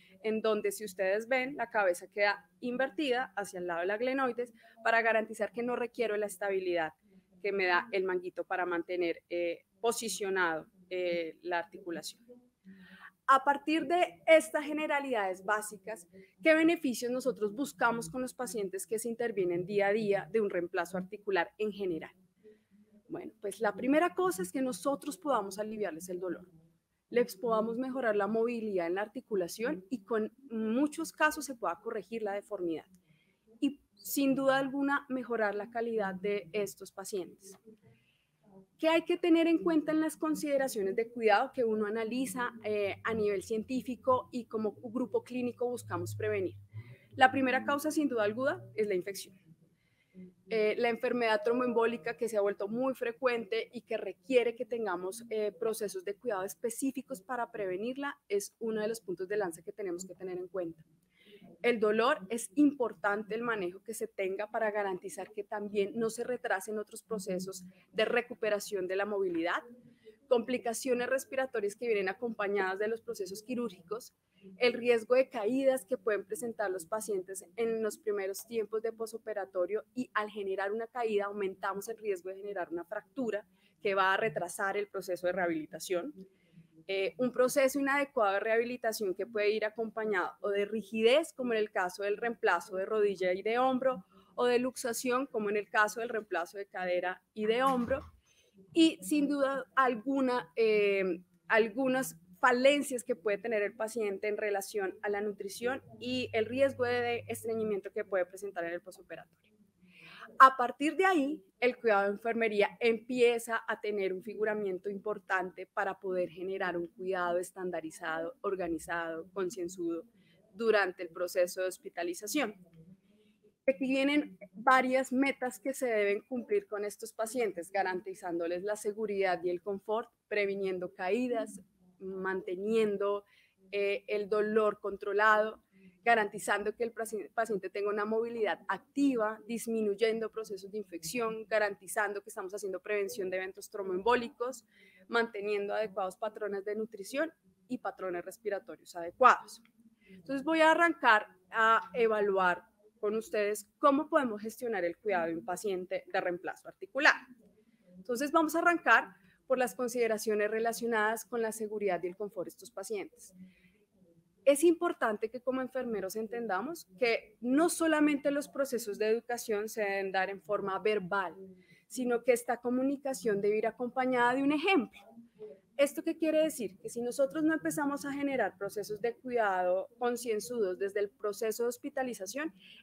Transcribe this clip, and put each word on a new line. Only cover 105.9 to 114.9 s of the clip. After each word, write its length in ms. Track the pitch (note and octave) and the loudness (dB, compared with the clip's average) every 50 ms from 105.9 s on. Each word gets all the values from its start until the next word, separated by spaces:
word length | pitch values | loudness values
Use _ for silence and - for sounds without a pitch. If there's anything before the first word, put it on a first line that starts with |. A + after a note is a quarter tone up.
| - A3 | -16 -10
y 320 | A3 B3 B3+ B3+ B3 - - | -6 -4 -2 -2 -2 -2 0
el 140 | A3+ A3 | -2 -2
riesgo 380 | A3 B3 C4 C#4 C#4 C4 B3+ B3 | 0 2 2 2 2 2 0 -2
de 380 | A#3+ B3 A#3+ A#3+ A#3+ A#3+ A#3 - | 0 0 0 0 0 -2 -4 -4
estreñimiento 640 | - A#3 A#3 - A3+ A3+ A3+ A3 A3 G#3 F#3+ - G3+ | -8 -8 -6 -4 -4 -2 -2 0 -2 -2 -2 -4 -6
que 120 | - G#3+ G#3+ | -8 -8 -4
puede 220 | F#3+ G3+ F#3 F3+ | -2 0 0 0
presentar 380 | F3+ - F#3+ G3+ G3+ F#3 F3+ E3+ | -2 -4 -8 -10 -8 -6 -6 -6
en 100 | E3+ E3+ | -6 -6
el 80 | F3 | -8
posoperatorio. 680 | - F#3 F3 - F#3 - E3 - - _ _ _ _ _ _ _ _ _ _ _ _ - _ - - - - - - - - - | -10 -14 -18 -20 -16 -16 -16 -16 -16 _ _ _ _ _ _ _ _ _ _ _ _ -20 _ -20 -20 -20 -20 -20 -20 -4 8 10
A 140 | C4 C4 C4 | 10 10 10
partir 400 | - A#3+ A#3+ - - C#4+ D#4 D4+ | 6 0 -2 0 0 0 2 4
de 100 | C#4+ F#4 | 6 6
ahí, 380 | F#4+ F#4 D#4 C4+ C#4+ D#4 - - _ _ _ | 6 6 6 4 2 -2 -6 -10 _ _ _
el 180 | A#3+ B3+ B3 | 2 2 2
cuidado 280 | - - A3+ G#3 G3 G3+ | 2 2 4 4 6 4
de 80 | G3+ G3+ | 2 0
enfermería 640 | G3+ - A#3 A3+ A#3 A3+ A3 G#3 G3+ G3+ - - - | -2 -2 -2 0 2 0 2 4 4 2 2 2 2
empieza 800 | B3 A#3 A3+ A3 - - B3+ B3 A#3+ A#3+ A#3+ A#3 A#3 A#3 A3+ A3+ - | 2 2 2 2 -2 -4 2 4 6 6 6 2 0 -2 -4 -2 -2
a 140 | - A3 - | -4 -4 -4
tener 320 | - G#3 G#3 G3+ F#3+ F#3 F#3 | -4 -4 -2 0 0 -2 -2
un 100 | F#3 F3 | -4 -8
figuramiento 640 | A3 G3+ G3 G#3+ G#3+ G#3 G#3+ G#3 G3 F#3 F3+ - | -10 -4 -2 0 0 0 0 -2 -2 -4 -4 -4
importante 760 | G3+ | -6